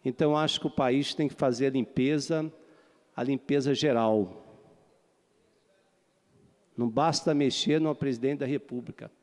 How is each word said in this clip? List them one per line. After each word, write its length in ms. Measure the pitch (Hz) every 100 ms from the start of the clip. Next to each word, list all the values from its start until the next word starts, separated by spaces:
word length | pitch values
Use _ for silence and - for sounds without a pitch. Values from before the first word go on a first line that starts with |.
Então, 340 | 131 123 151 151
acho 240 | 156 -
que 60 | 151
o 40 |
país 440 | - 131 131 143
tem 140 | - 147
que 60 |
fazer 320 | - 139 120 135
a 40 |
limpeza, 800 | 131 113 - 131 151 135 160 156 - - - _ _ _
a 80 | -
limpeza 520 | 123 139 - 143 135
geral. 680 | 131 151 117 113 110 95 92 - - - - _ _ _ _ _ _ _ _ _ _ _ _ _ _ _ _ _ _ _ -
Não 120 | 120
basta 460 | 110 160 151 -
mexer 460 | 147 139 - - 151
no 140 | 156
presidente 460 | 143 139 120 127 143
da 60 | 135
República. 640 | 139 - 123 117 - 160 _